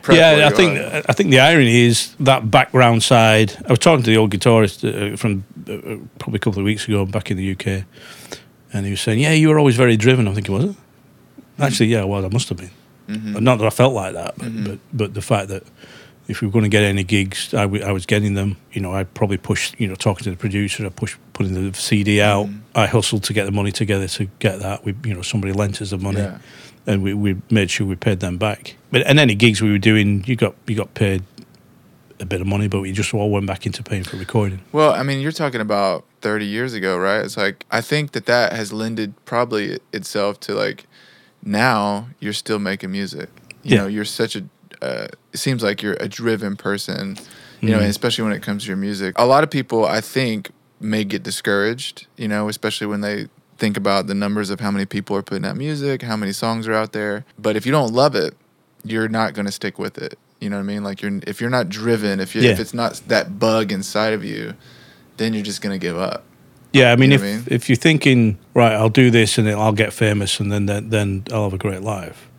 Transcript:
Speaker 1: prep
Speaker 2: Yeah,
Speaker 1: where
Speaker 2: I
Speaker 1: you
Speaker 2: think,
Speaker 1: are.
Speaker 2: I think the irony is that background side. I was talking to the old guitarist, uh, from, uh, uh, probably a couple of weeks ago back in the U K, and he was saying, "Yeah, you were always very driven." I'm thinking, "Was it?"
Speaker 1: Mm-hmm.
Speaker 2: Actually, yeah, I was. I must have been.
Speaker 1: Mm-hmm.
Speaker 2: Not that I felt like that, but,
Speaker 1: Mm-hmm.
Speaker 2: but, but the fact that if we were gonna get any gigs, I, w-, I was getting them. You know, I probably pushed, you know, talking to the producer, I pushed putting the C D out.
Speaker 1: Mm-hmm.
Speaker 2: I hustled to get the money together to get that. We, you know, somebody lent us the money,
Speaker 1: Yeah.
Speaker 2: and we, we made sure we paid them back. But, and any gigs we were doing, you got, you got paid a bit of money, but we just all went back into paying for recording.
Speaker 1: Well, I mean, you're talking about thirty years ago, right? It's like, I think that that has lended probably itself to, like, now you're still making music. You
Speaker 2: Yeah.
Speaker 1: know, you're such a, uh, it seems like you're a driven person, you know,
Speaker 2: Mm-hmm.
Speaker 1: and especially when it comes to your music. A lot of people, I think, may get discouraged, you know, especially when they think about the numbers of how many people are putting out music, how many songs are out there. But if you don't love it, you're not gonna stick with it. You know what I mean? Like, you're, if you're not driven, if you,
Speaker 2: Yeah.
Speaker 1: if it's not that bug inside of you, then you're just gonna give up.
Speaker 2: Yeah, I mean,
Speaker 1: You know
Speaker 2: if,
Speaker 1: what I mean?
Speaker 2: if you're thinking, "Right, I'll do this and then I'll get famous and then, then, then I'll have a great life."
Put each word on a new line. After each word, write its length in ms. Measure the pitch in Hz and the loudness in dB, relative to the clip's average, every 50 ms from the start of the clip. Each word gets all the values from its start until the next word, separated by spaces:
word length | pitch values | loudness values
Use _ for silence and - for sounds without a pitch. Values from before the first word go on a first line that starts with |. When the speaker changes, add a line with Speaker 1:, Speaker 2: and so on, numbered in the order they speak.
Speaker 1:
prep 160 | - - 175 165 | 6 6 8 8
Speaker 2:
Yeah, 180 | 165 165 156 | 10 8 8
Speaker 1:
where 100 | 151 151 | 6 6
Speaker 2:
I 40 | 147 | 4
Speaker 1:
you 60 | - | 4
Speaker 2:
think, 240 | - 190 170 143 - | 4 4 4 2 -2
Speaker 1:
are. 240 | - - - 151 - - | -6 -6 -6 -4 0 0
Speaker 2:
I 40 | - | 0
think 180 | - 208 185 | 2 4 6
the 80 | 135 127 | 6 8
irony 400 | 131 151 170 160 135 117 117 120 120 | 8 8 8 6 6 6 6 6 6
is 260 | 120 113 113 - - - - | 6 4 2 0 -4 -6 0
that 280 | 143 131 131 127 113 110 | 4 4 4 4 2 4
background 540 | 104 139 127 - - 127 127 117 117 113 - | 4 4 4 6 4 6 6 6 6 4 4
side. 500 | - 131 117 113 110 110 107 110 101 - - - | 4 6 6 8 6 6 6 4 2 0 -10 0
I 60 | - | 2
was 80 | 131 117 | 2 4
talking 240 | - 175 165 139 117 | 6 6 6 6 4
to 40 | 110 | 4
the 60 | 110 | 4
old 160 | 110 110 107 | 4 4 4
guitarist, 520 | 98 95 - 127 113 113 110 98 - - - | 0 2 4 6 6 6 6 4 0 -4 -4
uh, 320 | 110 107 104 104 104 107 107 | -4 -4 -2 -4 -6 -6 -4
from, 260 | - 113 101 95 98 _ - - - - | -2 -2 -2 -2 -4 _ -16 -18 -12 -12
uh, 60 | 104 | -12
uh, 240 | 104 - - 110 107 - - _ - | -12 -10 -12 -12 -12 -14 -18 _ -14
probably 180 | - - 113 101 | -10 -6 -4 -2
a 20 | |
couple 200 | - 117 98 101 | -2 -2 -2 0
of 60 | 98 | -2
weeks 220 | 104 107 104 - - | -2 -2 -2 -2 -2
ago 180 | 107 101 98 | 0 0 0
back 240 | 92 95 110 - - | -2 -4 -6 -4 -4
in 60 | 104 | -4
the 80 | 92 95 | -4 -2
U 120 | 98 95 92 | -4 -4 -4
K, 260 | - - 98 95 95 - _ - - - - - - - - - - _ _ _ _ _ | -4 -4 -4 -4 -6 -10 _ -20 -20 -20 -20 -20 -18 -18 -18 -18 -18 _ _ _ _ _
and 140 | - 101 98 | -6 -6 -4
he 60 | 101 | -4
was 100 | 98 92 | -4 -4
saying, 180 | - - 110 110 | -2 0 0 2
"Yeah, 140 | 139 151 160 | 2 4 4
you 160 | 156 156 156 | 6 6 6
were 100 | 156 151 | 6 6
always 160 | 147 139 117 | 6 6 6
very 220 | 117 131 123 113 110 | 6 6 6 6 6
driven." 300 | 104 127 131 127 113 101 | 6 4 6 6 4 2
I'm 60 | 95 | 0
thinking, 200 | 107 98 95 98 | -2 -2 -2 0
"Was 80 | 98 143 | 0 0
it?" 40 | 208 | 0
Speaker 1:
Mm-hmm. 920 | 196 - _ _ _ _ _ _ _ _ _ _ _ - - _ _ - 143 | -2 -8 _ _ _ _ _ _ _ _ _ _ _ -20 -20 _ _ -2 -2
Speaker 2:
Actually, 240 | 139 117 - 117 110 | -2 2 2 2 4
yeah, 140 | 117 110 | 4 2
I 40 | 98 | 0
was. 180 | 95 101 101 95 | 0 -2 -2 -2
I 60 | 92 | 0
must 180 | 98 127 120 - | -2 -2 -2 -2
have 80 | - 87 | -8 -10
been. 140 | 90 90 - _ _ _ _ _ _ - | -10 -16 -20 _ _ _ _ _ _ -12
Speaker 1:
Mm-hmm. 340 | 104 110 110 107 101 104 110 | -10 -10 -8 -6 -4 2 4
Speaker 2:
Not 160 | 127 127 107 | 4 4 4
that 60 | 110 | 2
I 40 | 110 | 0
felt 240 | - - 127 135 131 | 4 4 2 4 4
like 200 | 107 95 92 101 | 0 -4 -4 -8
that, 200 | - - - - - | -8 -10 -10 -10 -10
but, 100 | - 120 | -10 -10
Speaker 1:
Mm-hmm. 160 | 113 113 104 | -6 -6 -6
Speaker 2:
but, 140 | 104 98 101 _ _ - | -6 -6 -10 _ _ -4
but 200 | 123 107 98 101 | -4 -4 -4 -4
the 80 | 101 | -8
fact 260 | 95 - 123 101 98 98 | -2 -2 -2 -2 -2 -4
that 140 | 98 98 - - _ _ - - - - - - _ _ _ - | -8 -12 -12 -16 _ _ -20 -20 -20 -20 -20 -20 _ _ _ -10
if 140 | 107 - | -6 -4
we 60 | - 101 | -4 0
were 40 | 98 | 2
gonna 140 | 117 107 104 | 2 2 4
get 140 | 104 104 104 | 4 4 4
any 220 | 101 98 98 95 | 2 2 0 0
gigs, 480 | 90 - 101 98 95 98 - - - - | 0 0 0 0 0 -4 -8 -8 -4 -2
I, 80 | 117 | 0
w-, 200 | 101 98 98 104 98 | 0 0 -2 -2 -2
I 80 | 95 101 | -2 -4
was 120 | 95 90 | -4 -2
getting 280 | - 107 104 104 104 98 | 0 0 2 2 0 0
them. 240 | 98 98 101 95 - _ _ - | 0 -2 -2 -4 -6 _ _ -8
You 80 | 104 | -8
know, 120 | 98 90 92 | -6 -4 -4
I 120 | 95 95 | -4 -6
probably 320 | 92 _ - 110 98 98 92 | -6 _ -4 -2 -2 -2 -6
pushed, 420 | - - - - - - - _ | -2 -2 -2 -2 -2 -6 -4 _
you 80 | 113 95 | -6 -4
know, 80 | 92 | -4
talking 300 | - - 113 98 - - | -2 0 0 0 0 -4
to 40 | 101 | -8
the 40 | 90 | -8
producer, 500 | 85 - 110 95 101 104 98 - - 110 | -4 -6 -4 -2 -2 -2 -2 -4 -6 -6
I 40 | 98 | -8
pushed 280 | 92 - - 101 - - _ - _ | -6 -6 -6 -6 -6 -12 _ -20 _
putting 200 | - 101 95 92 | -4 -2 -2 0
the 200 | 92 92 98 95 - | -2 -2 -4 -6 -6
C 260 | - - - 104 101 | -2 0 2 2 4
D 180 | 104 104 104 | 4 4 4
out. 260 | 104 104 101 98 104 101 | 4 4 4 2 0 -2
Speaker 1:
Mm-hmm. 120 | 101 - - _ _ | -6 -12 -18 _ _
Speaker 2:
I 100 | 117 107 95 | 0 2 2
hustled 360 | - 113 101 - - 104 95 | 2 0 0 0 -2 -2 -4
to 100 | - 104 | -2 -2
get 120 | 110 98 | -2 -2
the 60 | 98 | 0
money 200 | 98 104 98 101 | -2 -2 -2 -2
together 360 | 95 - 117 98 104 98 95 90 | -2 -4 -2 0 0 -2 -2 -4
to 180 | - - 104 95 - _ | -6 -6 -8 -8 -8 _
get 200 | - 117 101 95 | -2 -2 -2 -2
that. 240 | 101 95 101 - - | -6 -8 -8 -6 -6
We, 80 | 104 98 110 - | -8 -8 -6 -6
you 80 | 113 101 | -6 -6
know, 80 | 87 | -6
somebody 320 | 95 - - 110 95 98 95 | -6 -4 -4 -4 -2 -2 -2
lent 280 | 98 107 101 98 - | -2 -2 -2 -2 -6
us 100 | 107 95 | -8 -8
the 60 | 101 92 | -6 -6
money, 220 | 95 101 95 98 | -4 -4 -2 -2
Speaker 1:
Yeah. 180 | 101 98 90 - - - - - - - - _ _ | -4 -4 -6 -14 -18 -20 -20 -20 -20 -20 -20 _ _
Speaker 2:
and 160 | - 104 98 | -2 0 0
we, 120 | 95 98 98 | 0 -2 -2
we 240 | 104 104 101 95 92 - _ | 0 0 0 -2 -2 -2 _
made 200 | 110 107 98 87 | 2 2 2 2
sure 160 | - - 101 95 | -2 -4 -4 -4
we 80 | 95 | -4
paid 240 | 90 - 117 101 90 | -2 -2 -2 -2 0
them 180 | 95 92 90 87 | -2 -6 -4 -2
back. 380 | 107 107 101 - - - - _ _ _ | -2 -4 -4 -6 -10 -20 -20 _ _ _
But, 120 | - 123 - - | 0 0 4 6
and 120 | 139 151 | 6 6
any 140 | 151 123 104 | 6 4 4
gigs 260 | 101 117 120 107 98 | 6 4 4 4 4
we 100 | 113 107 | 2 2
were 60 | 104 101 92 113 | 2 4 4 4
doing, 340 | 110 107 104 101 104 101 92 131 | 4 4 4 4 2 0 0 -2
you 80 | 131 | 0
got, 200 | 113 117 98 - _ _ - | 0 0 -2 -2 _ _ -6
you 80 | 110 | -4
got 180 | 107 101 - _ | -4 -4 -6 _
paid 300 | - 113 98 95 92 95 _ _ - - _ _ _ _ _ _ _ _ _ _ _ _ _ - _ | -2 0 0 0 -2 -4 _ _ -20 -20 _ _ _ _ _ _ _ _ _ _ _ _ _ -14 _
a 60 | 98 | -8
bit 160 | 90 98 90 | -6 -4 -4
of 60 | 92 98 | -2 -2
money, 200 | 98 101 104 101 | 0 0 0 0
but 140 | 95 98 | -2 -2
we 100 | 98 95 | -4 -4
just 220 | 95 101 101 - - | -4 -4 -4 -2 -2
all 160 | 110 101 107 | -2 0 0
went 160 | 104 101 101 | 0 0 -2
back 200 | 98 95 90 - | -2 -6 -6 -6
into 160 | 104 90 - 107 | -8 -8 -8 -8
paying 200 | - 110 98 92 | -6 -6 -6 -6
for 140 | - - 95 | -8 -10 -10
recording. 420 | 92 - - 117 104 98 95 92 - _ - | -10 -2 0 0 0 0 -4 -8 -12 _ 0
Speaker 1:
Well, 180 | 147 156 151 - | 2 4 4 4
I 100 | - 131 | 2 0
mean, 180 | 139 139 135 | -2 -2 -2
you're 100 | 135 156 | -4 -4
talking 300 | 156 - 160 143 123 117 | -4 -2 -4 -4 -2 -4
about 420 | 107 107 107 101 101 95 90 - - _ _ _ | -2 -2 0 0 0 0 -2 -4 -8 _ _ _
thirty 240 | - 107 104 107 104 | -4 -2 -2 -2 -2
years 280 | 101 101 110 123 131 117 | -4 -4 -4 -4 -4 -6
ago, 240 | 107 95 95 92 87 | -4 -2 -2 0 0
right? 260 | 92 98 101 110 104 | 0 0 0 0 -2
It's 140 | 104 101 120 | -4 -4 -2
like, 260 | 101 101 98 _ - _ | -2 -2 -2 _ -10 _
I 80 | - 113 | -4 -4
think 320 | 113 - 147 151 151 143 | -2 -2 -2 -2 -2 -4
that 140 | - 123 101 | -8 -8 0
that 260 | - 120 120 117 95 | 2 2 4 4 2
has 220 | 82 113 110 101 107 | 0 -2 -6 -6 -6
lended 400 | 107 110 113 113 110 110 101 104 _ _ | -6 -6 -6 -4 -4 -6 -6 -8 _ _
probably 560 | - 123 117 123 120 120 107 101 92 92 - _ _ - | -4 -2 -2 -2 0 -2 -4 -2 -4 -8 -10 _ _ -12
itself 480 | 107 92 - - 107 101 101 101 _ | -10 -10 -6 -4 -2 -2 -2 -4 _
to, 120 | - - 104 | -8 -6 -4
like, 320 | 104 104 101 98 - - _ _ - - _ _ _ _ _ _ _ - | -4 -4 -4 -6 -8 -16 _ _ -20 -20 _ _ _ _ _ _ _ -8
now 640 | 101 101 104 120 131 123 107 104 104 101 101 113 123 143 _ | -4 -2 0 2 2 2 0 0 -2 -4 -6 -8 -12 -16 _
you're 140 | - 104 104 | -10 -8 -8
still 260 | - - - 110 104 | -8 -4 -4 -4 -2
making 320 | 101 95 98 98 - 95 | -2 -4 -4 -6 -6 -8
music. 380 | 92 98 101 90 - 76 90 - _ - _ _ - _ _ | -6 -6 -6 -8 -8 -12 -14 -14 _ -20 _ _ -20 _ _
You 120 | - - | 2 2
Speaker 2:
Yeah. 60 | 101 | 2
Speaker 1:
know, 60 | 98 95 | 2 0
you're 180 | 104 107 107 | -4 -6 -6
such 300 | - - - 117 110 - | -6 -2 -4 -4 -2 -2
a, 80 | 104 92 - _ _ _ _ - _ | -10 -10 -12 _ _ _ _ -16 _
uh, 260 | - 65 65 57 52 - - _ _ _ - | -8 -8 -8 -8 -10 -12 -14 _ _ _ -12
it 40 | - | -6
seems 260 | - 139 131 120 110 | -4 -2 -2 0 0
like 180 | 101 104 101 | -2 -2 -2
you're 160 | 107 104 92 - | -4 -4 -4 -4
a 80 | - 104 | -4 -8
driven 480 | 101 - 117 117 113 104 107 101 101 | -8 -4 -2 -2 -2 -2 -2 -6 -8
person, 640 | 98 - 104 101 101 - - 98 101 98 98 98 - - - - - - - - - | -6 -4 -4 -4 -4 -4 -8 -8 -8 -8 -8 -10 -12 -16 -20 -20 -20 -20 -20 -12 -4
you 80 | - 110 | 0 2
know, 60 | 110 | 2
Speaker 2:
Mm-hmm. 60 | 107 104 | 4 4
Speaker 1:
and 60 | 101 | 2
especially 340 | 101 - - 123 113 - 113 | 0 0 -2 -2 -2 0 -2
when 100 | 107 104 | -2 -4
it 80 | - | -4
comes 220 | - - 101 101 104 | -6 -6 -8 -8 -6
to 40 | 107 | -6
your 100 | 95 95 | -6 -4
music. 360 | 98 101 104 95 98 92 92 - | -4 -6 -6 -4 -6 -4 0 2
A 80 | 120 | 4
lot 180 | 123 131 143 151 | 6 6 4 4
of 60 | 147 | 2
people, 360 | - 139 131 _ 123 113 110 | -2 -6 -4 _ 0 0 2
I 160 | 78 82 110 | 2 0 -2
think, 480 | 107 - - 131 135 120 110 107 95 - _ _ _ _ _ _ | -4 -2 -2 -2 -2 -2 -4 -6 -8 -12 _ _ _ _ _ _
may 240 | - 107 110 110 107 | -6 -4 -2 -2 -2
get 200 | 101 104 98 90 | -4 -6 -8 -6
discouraged, 840 | 110 95 - - 117 101 101 101 107 117 127 139 - - - - _ _ - | -8 -10 -6 -2 0 0 2 0 0 -2 -4 -8 -12 -14 -16 -20 _ _ -10
you 100 | 120 107 | -6 -4
know, 200 | 104 104 107 107 | -2 -2 -4 -4
especially 380 | 104 - - 107 - - 110 104 | -6 -4 -4 -4 -4 -4 -6 -4
when 140 | 104 101 | -4 -4
they 260 | 104 104 104 107 107 - _ _ _ _ _ _ | -4 -4 -6 -6 -8 -12 _ _ _ _ _ _
think 180 | - 110 101 107 | -2 -2 -2 0
about 280 | 98 101 98 98 92 104 | 0 0 0 0 0 -2
the 60 | 98 | -2
numbers 360 | 98 101 101 104 107 104 95 | -2 -2 -2 -2 -4 -4 -4
of 80 | 101 92 | -6 -4
how 100 | 110 101 | -4 -4
many 160 | 101 98 98 | -2 -4 -4
people 300 | 98 - 101 98 - 104 98 | -4 -6 -8 -6 -4 -6 -6
are 60 | 98 | -4
putting 220 | - 101 98 101 | -6 -6 -6 -4
out 120 | 98 101 98 | -6 -6 -6
music, 460 | 135 151 156 143 139 139 135 - - | -6 -6 -6 -4 -4 -4 -4 -4 -4
how 120 | 120 110 | -6 -6
many 160 | 107 104 98 | -4 -4 -6
songs 360 | 98 - - 113 113 113 110 113 | -6 -4 -4 -4 -4 -4 -4 -2
are 60 | 110 | -2
out 180 | 110 110 107 - | -2 -2 -2 -4
there. 320 | 110 104 104 101 107 - _ _ - | -6 -4 -4 -6 -6 -10 _ _ -4
But 160 | 101 110 104 | -2 -2 -2
if 100 | 107 95 | 0 -2
you 60 | 123 | 0
don't 200 | 139 156 135 113 110 | 2 2 2 2 2
love 200 | 120 139 151 131 | 4 4 4 2
it, 200 | 101 80 73 - _ _ _ _ _ _ _ _ _ - | 0 -4 -4 -6 _ _ _ _ _ _ _ _ _ -10
you're 240 | 107 110 110 110 110 | -6 -4 -2 -2 -2
not 240 | 110 113 113 98 - | 0 -2 -2 -2 -2
gonna 180 | 104 101 101 | -4 -6 -6
stick 280 | 98 - - 101 - - | -6 -6 -8 -8 -8 -6
with 180 | 104 104 _ - | -10 -10 _ -10
it. 200 | - - - _ _ _ _ _ | -12 -12 -14 _ _ _ _ _
You 120 | 120 104 | -8 -6
know 60 | 101 101 | -6 -6
what 40 | 98 | -6
I 20 | |
mean? 180 | 101 101 104 101 | -6 -6 -6 -6
Like, 180 | 101 98 95 | -8 -8 -8
you're, 180 | - 104 101 98 - | -6 -6 -6 -6 -6
if 160 | - 104 - | -8 -8 -6
you're 80 | 113 120 | -4 -2
not 180 | 127 127 117 87 | 0 -2 -2 -2
driven, 500 | 98 107 107 117 117 110 107 104 98 95 | -6 -4 0 0 0 2 0 -2 -2 -2
if 160 | 95 92 - | -4 -4 0
you, 80 | 107 120 | 2 4
Speaker 2:
Yeah. 80 | 120 | 4
Speaker 1:
if 80 | 107 92 | 4 2
it's 140 | 110 - - | -2 -6 -4
not 260 | 120 117 113 - - - - | -4 -4 -4 -4 -6 -4 0
that 320 | 113 104 - - 98 101 | 0 0 0 -2 -4 0
bug 320 | 117 113 110 110 110 98 | 0 2 2 2 0 -2
inside 420 | 104 95 98 - - 107 110 110 110 | -4 -6 -6 -4 -2 0 0 0 -2
of 100 | 104 104 | -4 -6
you, 300 | 104 107 107 110 110 110 - _ - - - - - - _ _ _ _ - | -8 -10 -10 -10 -12 -14 -16 _ -20 -20 -20 -20 -20 -20 _ _ _ _ -4
then 160 | 110 113 113 | -4 -2 -2
you're 80 | 107 101 | -4 -4
just 180 | 104 98 - - | -6 -8 -8 -6
gonna 160 | 104 98 95 | -6 -6 -4
give 180 | 87 87 85 85 | -6 -6 -4 -4
up. 260 | 95 - - - - _ _ _ _ _ _ _ _ _ - | -6 -6 -6 -10 -14 _ _ _ _ _ _ _ _ _ 4
Speaker 2:
Yeah, 180 | 135 127 120 | 6 6 6
I 40 | 120 | 6
mean, 140 | 120 135 131 | 6 6 6
Speaker 1:
You 80 | 139 135 | 6 4
know 60 | 196 | 2
Speaker 2:
if, 40 | 101 | 0
Speaker 1:
what 0 | |
I 40 | 104 113 | -4 -6
mean? 60 | 123 - | -4 -4
Speaker 2:
if 220 | 135 123 - - | -4 -4 0 0
you're 60 | 127 | -2
thinking, 640 | 117 - 165 160 151 - 143 131 123 117 110 98 - _ _ _ | 2 2 2 2 4 4 4 4 6 4 2 0 -4 _ _ _
"Right, 200 | 120 120 113 110 | 4 4 4 4
I'll 160 | 107 110 113 | 2 0 2
do 200 | 107 - 131 123 | 4 6 6 6
this 300 | 113 120 110 104 - - | 6 6 4 4 2 0
and 80 | 110 107 | 2 0
then 100 | 104 104 | 0 0
I'll 140 | 107 110 | 0 0
get 200 | 107 101 113 104 - | 2 2 0 -2 0
famous 460 | - 117 107 104 104 98 92 - - | 0 0 0 2 0 -2 -2 -2 -4
and 120 | 104 101 | -2 -2
then, 160 | 101 104 101 98 | -2 -2 -2 -2
then, 220 | 101 104 113 113 | -2 -4 -4 -2
then 340 | 110 107 104 101 98 95 95 - 117 | -2 -2 0 0 -4 -4 -6 -4 -4
I'll 120 | 110 107 | -2 -2
have 80 | 98 95 | -2 -4
a 40 | 92 | -4
great 240 | - 107 95 92 | -4 -4 -6 -4
life." 460 | 98 110 107 95 90 80 - - - - - | -6 -8 -8 -8 -10 -12 -14 -18 -20 -20 -20